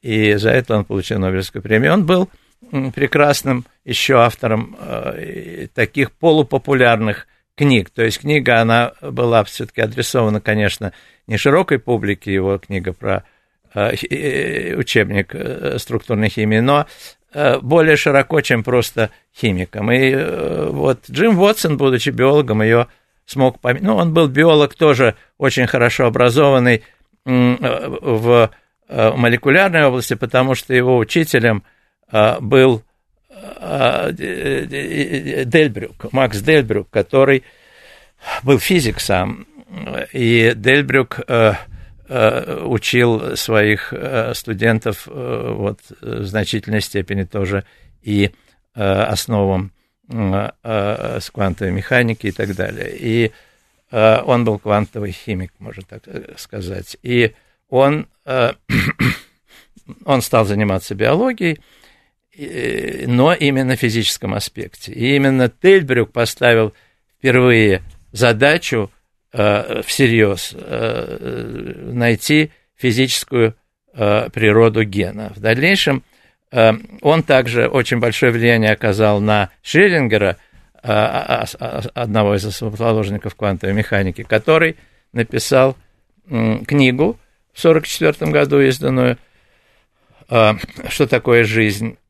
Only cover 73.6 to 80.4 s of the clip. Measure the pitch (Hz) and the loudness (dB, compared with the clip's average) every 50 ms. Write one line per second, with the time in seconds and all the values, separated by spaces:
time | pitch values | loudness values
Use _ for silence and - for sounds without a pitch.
73.6 | _ _ _ _ _ _ _ 127 110 104 104 107 117 117 - - 110 107 104 113 | _ _ _ _ _ _ _ -2 0 0 0 0 -2 -4 -4 0 2 4 6 6
74.6 | 117 117 107 110 110 104 95 101 92 90 101 104 107 107 - 101 101 110 117 123 | 4 4 4 0 -2 -2 -2 -4 -4 -4 -6 -12 -14 -14 -14 -4 -2 0 0 2
75.6 | 143 175 196 190 - 151 139 131 - _ _ _ _ _ _ _ _ _ - 127 | 2 2 2 2 0 0 -2 -2 -6 _ _ _ _ _ _ _ _ _ 0 4
76.6 | 113 110 110 107 - - - - - 147 156 165 - - 143 131 123 117 117 120 | 4 4 4 2 -6 -18 -20 -2 0 2 2 2 2 2 2 2 2 2 0 0
77.6 | 117 120 - 135 117 - 127 120 113 120 110 - - 123 117 117 113 120 117 113 | 0 2 0 -2 0 0 -2 -2 -2 -2 0 0 0 0 2 2 2 4 4 4
78.6 | 110 107 107 - - 110 98 104 110 107 104 101 104 107 107 104 - - _ _ | 4 2 0 0 0 -2 2 2 2 2 2 2 2 2 2 0 0 -2 _ _
79.6 | _ - - 156 202 202 175 160 135 113 107 104 101 95 98 - | _ -2 2 4 4 4 4 0 0 0 0 2 2 0 -2 -4